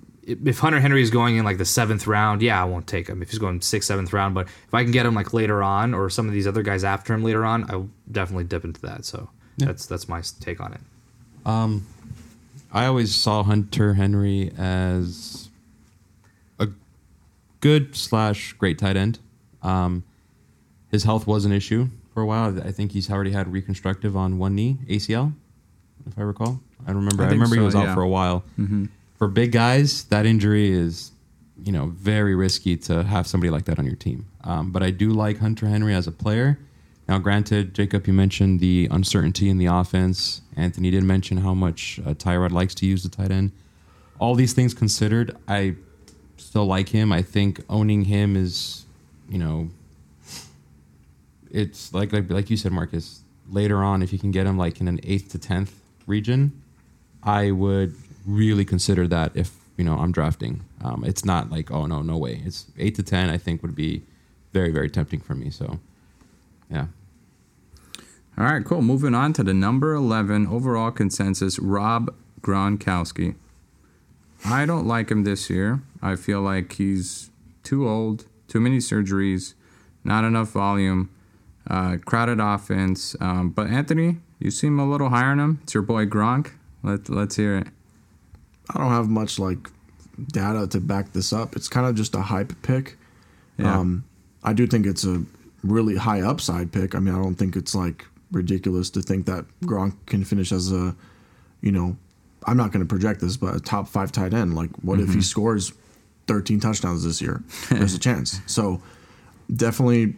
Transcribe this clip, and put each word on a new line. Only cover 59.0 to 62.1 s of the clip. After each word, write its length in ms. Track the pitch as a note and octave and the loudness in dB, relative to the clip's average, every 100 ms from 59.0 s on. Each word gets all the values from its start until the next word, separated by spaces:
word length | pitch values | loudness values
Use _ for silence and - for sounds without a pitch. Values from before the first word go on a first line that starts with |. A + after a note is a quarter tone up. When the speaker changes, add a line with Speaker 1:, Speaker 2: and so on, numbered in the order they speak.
| F2+ | 2
Speaker 2:
that 240 | E2+ D#2 - | 2 0 0
if, 160 | F2 - _ - | -4 -4 _ -4
you 60 | |
know, 120 | E2+ D#2 | 0 0
I'm 140 | F2+ | 0
drafting. 520 | E2+ D2+ D2+ A1+ C2+ - - | 2 0 0 -4 -8 -12 -10
Um, 200 | A#1+ A#1+ C#2 | -8 -6 -4
it's 180 | F#2 | -4
not 260 | F#2+ F2 - | -2 -2 -2
like, 200 | D#2+ D2 | -6 -4
"Oh, 140 | D2+ D2+ | -4 -4
no, 160 | D2+ | -4
no 160 | D#2+ | -4